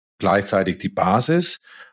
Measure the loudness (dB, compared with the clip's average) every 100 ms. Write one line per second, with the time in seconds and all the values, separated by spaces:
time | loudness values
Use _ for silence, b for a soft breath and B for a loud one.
0 | _ -4 0 2 2 0 -2 -4 -6 -2
1 | 0 2 2 0 0 -4 B B B